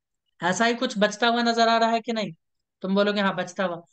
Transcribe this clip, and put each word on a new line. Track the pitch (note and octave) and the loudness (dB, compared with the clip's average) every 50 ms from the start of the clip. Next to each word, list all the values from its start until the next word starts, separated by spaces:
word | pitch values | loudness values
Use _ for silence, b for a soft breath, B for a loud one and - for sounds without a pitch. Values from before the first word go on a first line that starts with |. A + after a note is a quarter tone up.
| _ _ _ _ _ _ _ _ | _ _ _ _ _ _ _ _
ऐसा | E3 F3 F#3 G3 A3+ | -4 -2 0 0 0
ही | A#3 A#3+ | 0 0
कुछ | A#3+ C4 B3 B3 G3+ | -2 -4 -4 0 0
बचता | G#3 G#3 G#3 - B3 A#3 | 0 0 0 0 0 0
हुआ | A#3 A#3+ A#3 | 0 2 0
नजर | A#3 A3+ A3+ A3+ A3+ | 0 2 2 2 2
आ | A3+ A3+ | 2 2
रहा | A3+ A3+ | 2 2
है | A#3 A#3 | 0 -2
कि | A3+ - A3+ | -2 -4 -6
नहीं? | A3+ G#3 E3+ D#3+ - _ _ _ _ _ _ _ _ - | -6 -6 -8 -10 -14 _ _ _ _ _ _ _ _ 0
तुम | F#3 G3 | 2 2
बोलोगे | G3+ G3+ G3+ G3+ G#3 | 4 2 2 2 0
हाँ | G3+ G3 F3+ | 0 0 0
बचता | F3 F3+ F3+ - - F#3+ | -2 -6 -6 -4 -4 -4
हुआ। | F3+ E3+ E3 - _ | -4 -4 -6 -12 _